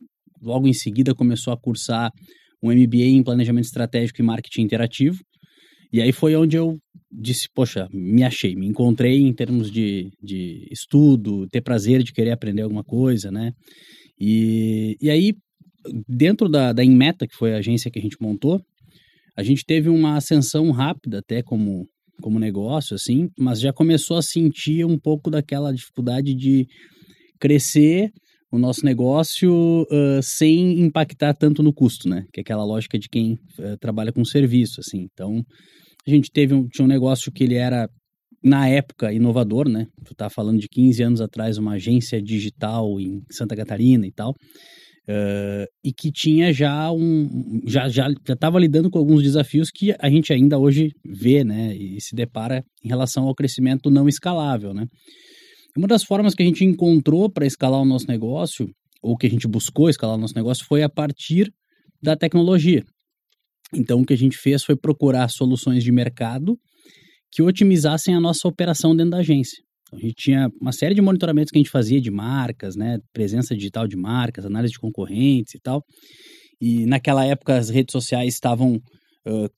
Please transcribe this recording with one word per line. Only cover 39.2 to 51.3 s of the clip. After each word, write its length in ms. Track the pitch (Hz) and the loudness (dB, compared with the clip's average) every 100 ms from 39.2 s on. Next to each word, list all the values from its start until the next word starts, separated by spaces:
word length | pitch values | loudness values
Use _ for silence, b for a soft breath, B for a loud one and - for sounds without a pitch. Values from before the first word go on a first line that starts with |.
| 120 120 107 113 147 | 2 2 0 0 0
né? 200 | 110 110 - - | -2 -6 -14 -18
Tu 100 | - | -12
tá 140 | 104 | -10
falando 300 | - 107 110 | -6 -2 -2
de 100 | 104 | -2
quinze 340 | - 131 117 | 2 4 4
anos 160 | 120 117 | 0 0
atrás, 380 | 110 113 110 107 | -4 -6 -6 -4
uma 160 | 107 | -4
agência 480 | 101 107 123 120 113 | -4 0 0 0 -6
digital 800 | 101 110 104 - 107 113 107 98 | -4 -6 -6 -8 -6 -4 -4 -4
em 200 | 95 98 - | -8 -10 -12
Santa 240 | - 110 | -10 -8
Catarina 540 | 107 110 104 123 123 95 | -8 -8 0 4 4 0
e 40 | |
tal. 200 | - 113 139 b b b b b b - | -6 -10 -10 b b b b b b -8
Ãh, 560 | 104 101 101 101 101 98 _ | -4 -4 -4 -6 -8 -10 _
e 80 | 139 | -10
que 180 | - 151 | -6 -8
tinha 440 | - 156 156 175 | -4 0 2 2
já 360 | 139 143 147 160 | 2 0 -2 -4
um, 720 | 165 165 156 147 127 123 113 120 | -2 0 0 -2 -6 -6 -6 -4
já, 220 | 127 131 | -4 -2
já, 180 | 120 135 143 - | -2 -2 -4 -6
já 100 | 127 | -4
tava 200 | 160 180 | 0 2
lidando 300 | 165 156 180 | 4 2 2
com 80 | 180 | 0
alguns 240 | 147 151 | 4 4
desafios 480 | 139 147 139 147 160 | 4 2 0 -2 -2
que 240 | - 196 - | -2 -2 0
a 100 | 139 | 2
gente 220 | 151 151 | 2 4
ainda 260 | 131 143 143 | 4 4 4
hoje 340 | 143 139 156 - - | 4 4 0 -4 -16
vê, 380 | 98 117 | -2 2